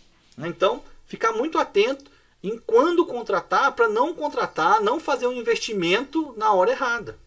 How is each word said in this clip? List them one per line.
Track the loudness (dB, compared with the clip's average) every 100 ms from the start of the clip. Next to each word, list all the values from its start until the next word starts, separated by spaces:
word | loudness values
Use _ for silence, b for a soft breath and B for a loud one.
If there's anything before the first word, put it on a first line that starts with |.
| _ _ _ -10
Né? | -10
Então, | 0 0 0 b b -16
ficar | -4 -2
muito | -2 -2 -2
atento | 0 2 0 -2 -12 b b b
em | -10 -10
quando | 2 4 4 2
contratar | 0 -4 -2 -2 0 0 2
pra | 2 2
não | 2 0
contratar, | -2 -6 -4 -4 0 2 4
não | 2 -2
fazer | -2 -2 -2
um |
investimento | -2 -2 -2 -2 -2 0 0 0 -6 -6 -2
na | 2
hora | 4 2
errada. | 0 -2 -4 -8 -16